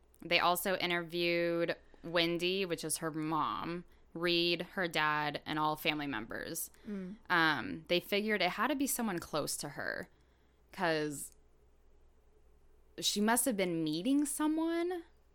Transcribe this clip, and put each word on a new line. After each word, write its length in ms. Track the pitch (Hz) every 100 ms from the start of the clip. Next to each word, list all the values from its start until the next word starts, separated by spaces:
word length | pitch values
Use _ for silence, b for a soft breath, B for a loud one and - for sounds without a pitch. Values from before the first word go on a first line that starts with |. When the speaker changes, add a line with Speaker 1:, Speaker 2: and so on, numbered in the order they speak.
| _ - 170
Speaker 1:
They 140 | 170
also 360 | 170 175 202 185
interviewed 960 | 180 175 165 175 170 170 170 170 165 160 - -
Wendy, 600 | 170 170 170 170 175 190 190
which 180 | 165
is 140 | 160 -
her 140 | 160
mom, 720 | 156 156 156 127 107 165 175 175 b b 165
Reed, 460 | 175 170 175 170 175
her 140 | - 175
dad, 540 | 160 151 151 151 147 -
and 120 | 156
all 160 | 151 151
family 320 | 165 151 143
members. 640 | 117 110 - - 165 - - 220
Speaker 2:
Mm. 260 | 202 185 208 -
Speaker 1:
Um, 540 | 180 160 143 95 160 160
they 120 | 175
figured 420 | - 202 214 208
it 100 | 180
had 160 | 180 240
to 80 | 285
be 120 | 277
someone 320 | - 226 175
close 360 | - 156 147 -
to 120 | 147
her, 400 | 143 92 - - b b b b b _
'cause 600 | - 175 160 151 147 - - - _ - - - - - _ - - - - - - - -
she 220 | 175 208
must 240 | 214 240 277
have 100 | 196
been 260 | 180 165
meeting 420 | 156 156 202 285 294
someone, 760 | - 302 311 330 339 349 359 - - _